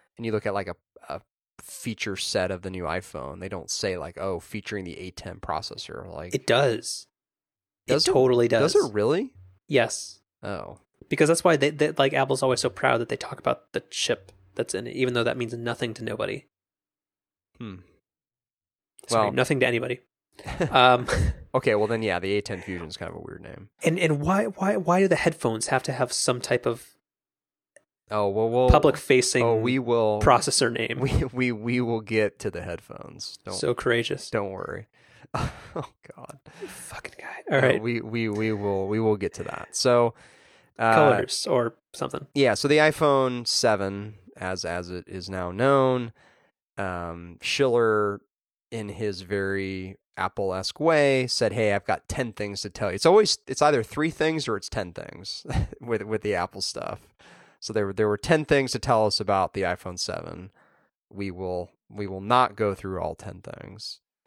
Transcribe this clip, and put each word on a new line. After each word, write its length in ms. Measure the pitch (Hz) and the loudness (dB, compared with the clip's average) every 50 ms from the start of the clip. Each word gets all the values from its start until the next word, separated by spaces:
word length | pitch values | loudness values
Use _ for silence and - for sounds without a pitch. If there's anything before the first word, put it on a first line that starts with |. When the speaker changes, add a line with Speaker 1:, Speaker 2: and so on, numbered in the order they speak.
| _ _ _ | _ _ _
Speaker 1:
and 80 | - 117 | -8 -4
you 60 | 110 | -2
look 140 | 107 104 - | -2 -2 -2
at, 80 | 107 98 | -2 -4
like, 140 | 101 95 | -4 -4
a, 80 | 95 90 - _ _ - - - - | -6 -10 -12 _ _ -20 -18 -12 -12
a 120 | 71 - - _ _ _ _ _ _ - | -12 -12 -12 _ _ _ _ _ _ -20
feature 540 | - - - - - 117 107 - - 110 95 | -20 -20 -16 -10 -8 -8 -8 -6 -6 -8 -6
set 340 | - - - - 101 92 92 | -6 -4 -2 -2 0 0 -2
of 120 | 95 87 | -4 -6
the 80 | 90 95 | -8 -8
new 140 | 92 90 87 | -8 -6 -6
iPhone, 580 | 76 82 92 - - - 73 64 69 78 87 | -4 -4 -6 -8 -10 -12 -12 -10 -12 -12 -12
they 80 | 92 95 | -10 -10
don't 200 | 98 87 - - | -10 -10 -8 -8
say, 280 | - - - 98 90 | -6 -4 -4 -4 -4
like, 200 | 85 71 85 - | -4 -8 -10 -8
"Oh, 220 | - 95 98 92 82 | -6 -6 -4 -6 -6
featuring 460 | - - - 107 - - 107 101 92 | -8 -10 -12 -12 -8 -8 -8 -8 -8
the 120 | 87 69 - | -8 -10 -12
A 120 | 92 92 | -12 -14
ten 280 | - - - 95 87 90 | -12 -12 -12 -12 -12 -10
processor." 680 | - - 78 76 - - - - - - - - - 90 82 | -6 -6 -6 -6 -6 -8 -12 -12 -14 -12 -12 -12 -12 -12 -12
Like, 200 | 76 82 90 - | -12 -6 -4 -6
Speaker 2:
It 140 | - - | -2 2
does. 600 | - 113 131 143 127 113 - - - - - - _ _ _ _ _ _ _ _ _ _ _ _ _ _ _ _ | 2 4 4 4 2 0 -2 -4 -8 -10 -10 -12 _ _ _ _ _ _ _ _ _ _ _ _ _ _ _ _
Speaker 1:
Does 200 | - 127 151 - | 0 2 2 4
Speaker 2:
It 40 | - | 4
Speaker 1:
it? 20 | 381 | 6
Speaker 2:
totally 340 | 135 131 127 123 120 120 | 6 6 6 6 6 4
Speaker 1:
Does 260 | 117 120 113 143 170 - | 4 4 4 4 4 4
Speaker 2:
does. 160 | 415 - 123 | 4 4 2
Speaker 1:
it 40 | 104 | 2
really? 400 | 104 104 120 151 190 269 254 - - - - _ _ _ | 2 2 2 2 0 -2 -4 -8 -16 -20 -20 _ _ _
Speaker 2:
Yes. 540 | - 151 127 113 113 - - - - - _ _ _ _ _ | 0 2 2 2 2 0 -6 -10 -12 -16 _ _ _ _ _
Speaker 1:
Oh. 380 | - 101 98 73 53 - - - _ _ _ - - - | -10 -10 -8 -8 -10 -12 -16 -18 _ _ _ -20 -8 -2
Speaker 2:
Because 180 | - - 160 | 2 4 6
that's 160 | 151 165 - - | 6 4 4 4
why 140 | 175 160 | 4 4
they, 140 | 143 135 147 | 4 4 2
they, 200 | 156 147 151 156 | 2 2 0 2
like, 220 | 160 - 139 131 135 | 2 2 2 2 2
Apple's 280 | 139 135 131 139 131 | 2 0 0 0 2
always 200 | 139 131 127 - | 2 2 2 2
so 80 | - 127 | 0 -2
proud 300 | - - - 131 127 117 | -2 0 2 2 2 2
that 100 | 117 - | 0 -2
they 80 | 107 | -6
talk 200 | - - - - | -6 -6 -10 -10
about 360 | - - 123 - - _ _ - | -4 -2 -2 -2 -2 _ _ -8
the 80 | - | -8
chip 500 | - _ - - - - 117 - - - - _ _ _ - | -8 _ -6 -4 -2 -2 -2 -4 -6 -14 -20 _ _ _ -8
that's 180 | - - - - | -6 -6 -6 -6
in 140 | 92 117 | -8 -8
it, 80 | 120 - | -6 -4
even 180 | 135 127 127 123 | -2 -2 0 0
though 120 | 120 117 | 0 0
that 100 | 120 120 | 0 -2
means 180 | 127 117 113 120 | -2 -4 -6 -6
nothing 400 | 117 117 120 117 - 127 113 107 | -6 -6 -6 -4 -4 -6 -6 -6
to 100 | - 113 | -6 -8
nobody. 400 | 113 107 104 104 98 107 135 - _ _ _ _ _ _ _ _ _ _ _ _ _ _ _ _ _ _ _ _ _ _ - | -6 -4 -4 -4 -4 -6 -8 -12 _ _ _ _ _ _ _ _ _ _ _ _ _ _ _ _ _ _ _ _ _ _ -16
Speaker 1:
Hmm. 160 | 123 104 92 92 90 _ _ _ _ _ _ _ _ _ _ _ _ _ _ _ _ _ _ _ _ _ _ _ - | -16 -14 -14 -16 -20 _ _ _ _ _ _ _ _ _ _ _ _ _ _ _ _ _ _ _ _ _ _ _ -6
Speaker 2:
Sorry, 180 | - 117 113 107 | -2 0 2 2
Speaker 1:
Well 80 | 101 127 | 2 2
Speaker 2:
nothing 260 | 127 127 - 151 127 | 0 0 2 2 2
to 80 | 127 | 2
anybody. 320 | 123 120 113 123 127 123 - _ | 2 2 0 -2 -4 -6 -8 _
Speaker 1:
<laughs> 640 | _ _ _ _ _ _ - - - - - - - | _ _ _ _ _ _ -16 -12 -8 -4 -4 -2 2
Speaker 2:
Um, 340 | - 131 127 127 123 123 120 - | 6 8 8 8 8 6 4 0
<laughs> 60 | - - - - - - - - - | 0 2 2 2 0 -2 -4 -4 -2
Speaker 1:
Okay, 200 | 131 - 127 107 | 0 2 2 2
well 100 | 104 110 | 2 2
then, 160 | 104 117 110 | 0 0 0
yeah, 160 | 110 104 90 | 0 0 -2
the 160 | 87 90 95 101 | -2 -2 0 -2
A 80 | 104 | -2
ten 220 | - - 101 90 85 | -2 -4 -8 -8 -8
Fusion 240 | - 92 87 85 | -8 -8 -8 -8
is 100 | 78 - | -10 -10
kind 140 | - 85 82 | -10 -10 -10
of 40 | 85 | -10
a 60 | - | -12
weird 220 | - - - - - | -14 -14 -14 -14 -16
name. 260 | - - - 104 - _ - - | -16 -18 -18 -20 -20 _ -2 0
Speaker 2:
And, 160 | 170 160 190 | 0 2 4
and 200 | 175 156 151 143 | 2 2 2 2
why, 260 | 147 165 190 202 220 | 0 0 2 0 0
why, 300 | 226 190 - 190 196 214 | -2 -4 -2 -2 0 0
why 260 | 202 165 170 175 190 | 0 2 2 4 4
do 60 | 196 | 4
the 80 | 180 170 | 4 4
headphones 520 | - - 170 156 - - 117 110 110 - | 2 2 0 0 0 -2 -2 -2 -2 -2
have 160 | - 135 127 - | 0 0 0 0
to 80 | - | -2
have 200 | 131 127 131 - | -2 -2 -2 -2
some 300 | - - - - 127 123 | -2 -2 0 0 0 -2
type 240 | - - 120 123 - | 0 0 0 0 0
of 220 | 123 117 120 - - _ _ _ _ _ _ _ _ _ _ _ _ _ _ _ _ _ _ _ _ _ _ _ - | -2 -2 -4 -8 -18 _ _ _ _ _ _ _ _ _ _ _ _ _ _ _ _ _ _ _ _ _ _ _ -4
Speaker 1:
Oh, 180 | 107 107 104 | -2 0 0
well, 220 | 98 98 110 113 113 | 0 0 0 0 2
we'll 200 | 117 123 127 131 | 4 4 6 8
Speaker 2:
public-facing 720 | 139 147 - 147 139 - - - 135 127 123 - - 127 117 | 8 8 8 6 4 2 4 4 6 6 4 4 2 2 2
Speaker 1:
oh, 120 | 117 113 | 4 2
we 200 | 110 113 123 127 | 2 2 0 0
will 420 | 131 123 117 120 117 110 107 104 104 | 0 0 2 2 2 4 2 2 4
Speaker 2:
processor 520 | 110 147 123 113 - 139 - - 131 120 | 6 6 6 6 4 2 0 2 0 0
name? 280 | 117 117 113 113 117 - | 0 -2 -4 -4 -4 -2
Speaker 1:
We, 260 | 131 131 - - 151 120 | -2 0 0 0 0 -2
we, 200 | 120 127 127 123 | -2 -2 -2 -2
we 280 | 117 104 110 120 120 123 | -2 -2 -4 -2 0 0
will 220 | 123 117 117 110 | 0 0 -2 -4
get 380 | 107 101 110 110 107 98 - - | -4 -2 0 2 2 0 -2 -4
to 100 | - 104 | -8 -8
the 140 | - 85 80 | -6 -8 -8
headphones. 760 | 87 85 82 - - - - - - - - - - - - - | -8 -10 -10 -12 -16 -18 -18 -18 -18 -16 -16 -16 -16 -16 -14 -12
Don't, 80 | 98 92 | -10 -6
Speaker 2:
So 220 | - - - 120 | -2 -2 -2 0
courageous. 560 | - - 127 117 117 117 - - 131 - - | 0 2 2 2 2 0 -2 -4 -8 -6 -4
Speaker 1:
don't 180 | - 110 101 95 | -4 -4 -4 -4
worry. 380 | 95 92 - - - 95 110 _ _ _ _ _ | -8 -10 -10 -10 -10 -12 -14 _ _ _ _ _
<laughs> 240 | - - - - - | -20 -20 -14 -8 -6
Oh, 540 | - - - - - - - - 160 - - _ _ - - - | -4 -4 -6 -6 -10 -16 -12 -10 -10 -10 -10 _ _ -20 -20 -20
God. 240 | - 123 - - 135 _ - - - 403 | -18 -18 -18 -20 -20 _ -20 -18 -16 -16
Speaker 2:
Fucking 460 | 302 - - - - - - - - - - | -16 -14 -16 -16 -16 -16 -16 -16 -16 -16 -16
guy. 360 | - - - - - - 151 | -16 -14 -14 -12 -4 0 2
All 60 | 135 | 4
Speaker 1:
No, 60 | 131 | 4
Speaker 2:
right. 140 | 127 - 107 | 4 2 2
Speaker 1:
we, 200 | 110 120 117 117 | 0 -2 -4 -4
we, 280 | - 110 113 117 113 110 | -4 -4 -4 -2 -2 -2
we 220 | 104 107 110 110 | -2 -2 -2 -2
will, 360 | 110 101 104 101 98 95 95 | -2 -2 -2 -2 -2 -2 -2
we 120 | 98 107 113 | -2 0 2
will 160 | 113 110 107 | 2 2 2
get 200 | 98 95 85 - | 2 0 -4 -6
to 80 | - - | -8 -10
that. 320 | - - - - - - | -10 -10 -10 -10 -8 -4
So, 400 | - - 127 120 120 120 117 - - - - _ _ _ _ _ _ _ _ _ - | 0 2 4 6 6 4 2 0 -6 -16 -20 _ _ _ _ _ _ _ _ _ 0
uh, 140 | 113 113 113 | 2 4 6
Speaker 2:
Colors 500 | 110 - 110 107 101 - - - - - | 8 8 6 6 4 0 -4 -6 -4 -2
or 300 | - - 123 120 117 - _ _ _ - | 0 2 2 0 0 -4 _ _ _ -10
something. 320 | - 139 135 139 - 143 - - | -8 -6 -6 -6 -8 -10 -4 0
Speaker 1:
yeah, 220 | 139 139 120 104 | 4 4 4 4
so 120 | - - | 4 4
the 100 | 139 147 | 4 6
iPhone 720 | 151 151 156 147 - 160 143 139 135 131 127 123 120 117 | 6 6 4 4 4 4 4 4 4 4 2 -2 -4 -4
seven, 680 | - - - - 117 107 98 98 95 98 101 104 107 104 - _ - - | -2 0 2 2 2 2 2 0 -2 -4 -6 -8 -10 -14 -18 _ -20 -12
as, 280 | - 98 92 95 90 90 | -8 -6 -6 -6 -4 -6
as 240 | 85 87 90 90 87 | -6 -6 -6 -6 -8
it 180 | 90 90 - | -10 -12 -12
is 220 | - 92 92 85 90 | -12 -12 -12 -10 -8
now 220 | 95 92 90 87 | -6 -6 -6 -4
known, 600 | 90 101 127 139 139 135 131 131 127 123 120 113 - _ _ _ _ _ _ _ _ _ _ _ _ - | -2 0 2 4 4 4 4 4 2 0 -2 -6 -12 _ _ _ _ _ _ _ _ _ _ _ _ -8
um, 580 | 98 92 90 87 87 85 85 85 85 87 85 - | -6 -6 -6 -6 -8 -8 -10 -12 -14 -16 -14 -10
Schiller, 800 | - - - - 139 127 120 120 117 110 107 107 107 101 101 101 _ _ _ _ _ _ _ _ _ _ | -6 -4 0 2 2 2 4 4 4 4 4 4 2 0 -2 -6 _ _ _ _ _ _ _ _ _ _
in 180 | 120 113 107 101 | -12 -10 -10 -10
his 320 | - - 113 104 95 90 | -8 -6 -6 -6 -6 -8
very 760 | 92 87 101 98 98 98 98 98 95 95 95 92 92 92 95 - _ _ _ | -6 -4 -4 -2 -2 -2 -2 -2 -4 -4 -6 -8 -8 -10 -14 -16 _ _ _
Apple-esque 640 | - 95 92 - - 98 95 92 95 95 - - - | -4 -4 -4 -2 -4 -2 -2 -2 -4 -4 -6 -4 0
way, 460 | 156 165 160 151 143 139 135 131 127 | 2 4 4 6 6 4 4 2 0
said, 280 | 123 - - 120 107 104 | 0 0 0 0 0 0
"Hey, 200 | 120 110 104 101 | 2 2 2 2
I've 120 | 101 - | 0 0
got 220 | - 92 - - | -2 -4 -4 -6
ten 260 | - - - 127 117 107 | -6 -6 -4 -6 -6 -6
things 280 | - 104 101 101 - | -8 -8 -8 -8 -8
to 80 | - 101 | -10 -10
tell 200 | - - 107 98 | -6 -4 -4 -4
you." 60 | 87 | 0
It's 100 | 101 - | 2 6
always, 320 | 160 185 220 214 - - - _ | 8 8 8 6 6 2 -2 _
it's 160 | - 131 - 147 | -6 0 2 4
either 180 | 151 147 120 | 4 4 4
three 300 | 110 - - 151 156 165 | 0 -2 -4 -2 -2 -2
things 360 | - - 156 160 160 156 139 | 0 0 0 0 0 -2 -2
or 80 | 123 110 | -4 -4
it's 140 | 98 - - | -6 -6 -6
ten 240 | - - 95 87 80 | -6 -6 -6 -6 -8
things 500 | - - - - - 95 - - - - - 131 - - | -12 -14 -14 -14 -14 -12 -12 -12 -12 -8 -4 -2 -2 -2
<laughs> 180 | - - - | -2 -6 -10
with, 220 | 120 120 113 101 101 | -6 -4 -4 -4 -2
with 180 | 107 110 104 | -4 -4 -2
the 140 | - 104 98 | -2 0 0
Apple 260 | 87 87 - - 98 | 0 -2 -4 -6 -6
stuff. 380 | - - - - - 50 - - _ _ _ _ - - - - - _ _ _ - | -8 -6 -6 -6 -8 -8 -8 -10 _ _ _ _ -20 -20 -20 -20 -20 _ _ _ -8
So 80 | - | -4
there 140 | 104 110 101 | -2 -2 -2
were, 80 | 98 95 | -2 0
there 160 | 101 107 104 | 0 2 2
were 80 | 104 | 0
ten 260 | - - - 165 156 147 | 0 2 2 2 2 4
things 300 | - 147 139 135 123 - | 4 2 2 2 0 -4
to 60 | 113 | -2
tell 260 | - - 123 110 110 | 0 2 4 4 4
us 160 | 104 - - | 2 2 0
about 320 | 104 101 98 95 92 - - | 0 2 2 2 2 0 0
the 80 | 101 | -2
iPhone 360 | 92 87 90 - - 92 90 | -2 -2 -2 -4 -8 -10 -8
seven. 540 | 87 - - - - - 82 85 85 92 101 _ _ _ _ _ _ _ _ _ _ _ _ | -8 -6 -6 -6 -8 -8 -10 -12 -14 -16 -18 _ _ _ _ _ _ _ _ _ _ _ _
We 220 | - 98 101 95 | -10 -8 -8 -8
will, 400 | 87 90 95 92 90 90 87 - _ _ _ - | -8 -6 -6 -4 -4 -4 -6 -8 _ _ _ -14
we 180 | 101 101 104 | -10 -8 -8
will 120 | 95 95 95 | -8 -8 -6
not 380 | 98 107 123 127 127 - 104 | -2 2 4 4 4 2 0
go 180 | 104 110 101 95 | 0 -2 -2 -2
through 260 | - - 95 95 87 | -4 -6 -8 -6 -4
all 140 | 82 78 82 | -6 -6 -8
ten 240 | - - 98 95 90 | -10 -12 -14 -14 -14
things. 600 | - - - - - - - - - - - - _ _ _ _ _ | -16 -16 -16 -16 -16 -16 -16 -16 -14 -16 -16 -18 _ _ _ _ _